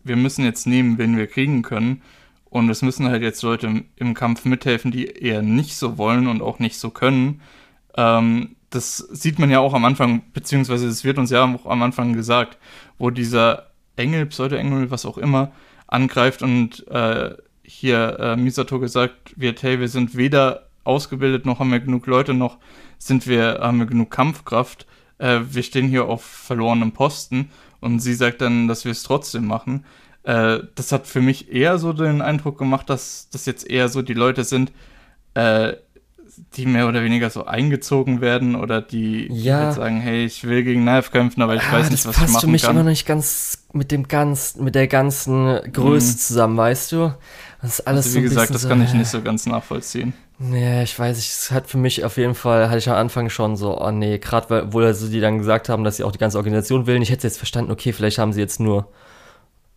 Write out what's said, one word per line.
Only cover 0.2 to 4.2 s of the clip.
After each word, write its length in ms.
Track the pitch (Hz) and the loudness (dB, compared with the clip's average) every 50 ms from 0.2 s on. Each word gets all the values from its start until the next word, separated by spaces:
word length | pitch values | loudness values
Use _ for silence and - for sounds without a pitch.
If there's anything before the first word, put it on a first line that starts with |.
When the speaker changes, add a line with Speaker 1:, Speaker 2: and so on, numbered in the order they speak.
| 127 135 135 - 135 | 2 0 0 0 -2
Speaker 1:
jetzt 220 | 120 113 - - | -2 -2 -2 -2
nehmen, 320 | 127 123 127 127 123 117 113 | 0 2 2 4 2 2 2
wen 180 | 120 113 117 | 2 0 2
wir 100 | 113 107 | 0 0
kriegen 360 | 101 - - 131 143 147 123 117 | -2 -2 -2 0 0 0 0 -2
können. 400 | - 117 107 110 120 131 135 - _ _ _ _ _ _ _ _ | -2 -4 -2 0 -2 -2 -4 -8 _ _ _ _ _ _ _ _
Und 220 | _ - 120 117 117 | _ -2 0 2 2
es 140 | 110 - - | 2 2 0
müssen 240 | 127 127 - 139 123 | -2 0 0 0 0
halt 140 | 123 113 117 | 0 0 -2
jetzt 200 | 113 107 - - | -4 -4 -4 -2
Leute 240 | 117 117 113 - | -2 -2 -2 -2
im, 180 | 113 110 110 - - _ | -4 -4 -4 -4 -8 _
im 180 | _ 123 120 113 | _ -4 -4 -4
Kampf 300 | - | -2